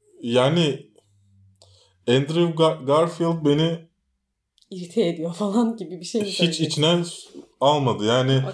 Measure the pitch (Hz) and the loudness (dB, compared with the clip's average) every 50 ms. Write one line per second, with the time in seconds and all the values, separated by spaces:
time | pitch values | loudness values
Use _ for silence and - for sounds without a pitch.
0 | _ _ _ - - 120 117 123 123 139 160 175 165 147 131 - - _ _ _ | _ _ _ -10 -6 0 2 4 4 4 4 2 2 0 -2 -4 -10 _ _ _
1 | _ _ _ _ _ _ _ _ _ _ _ _ _ _ _ _ _ _ _ _ | _ _ _ _ _ _ _ _ _ _ _ _ _ _ _ _ _ _ _ _
2 | - - 123 135 139 139 156 170 175 170 160 156 160 160 156 156 131 131 143 156 | 0 2 2 2 2 0 0 0 0 0 2 2 2 2 2 0 0 2 2 2
3 | 165 170 165 - 170 170 170 165 151 143 143 147 160 165 170 165 - _ _ _ | 2 0 0 -2 -2 -2 -2 0 2 2 2 2 2 0 -2 -6 -10 _ _ _
4 | _ _ _ _ _ _ _ _ _ _ _ _ _ - 196 180 180 170 - 220 | _ _ _ _ _ _ _ _ _ _ _ _ _ -18 -16 -14 -12 -6 -2 -2
5 | 208 170 170 156 156 170 170 - 208 202 190 233 233 226 226 - 185 156 180 160 | -2 -2 -2 -4 -6 -8 -6 -4 -4 -2 0 0 0 0 -2 -6 -10 -12 -12 -14
6 | 175 - - 233 208 196 185 - 175 170 160 - 156 151 - 147 147 160 175 175 | -10 -6 -4 -4 -4 -4 -2 0 0 0 0 -2 -4 -2 -2 0 2 2 2 2
7 | 175 170 - - - - - - - _ _ - 127 139 151 151 139 120 104 95 | 0 -4 -8 -16 -18 -20 -20 -20 -20 _ _ 0 2 2 2 2 2 0 0 0
8 | 104 110 117 127 127 131 135 135 135 160 | 0 2 2 2 2 2 2 0 0 -2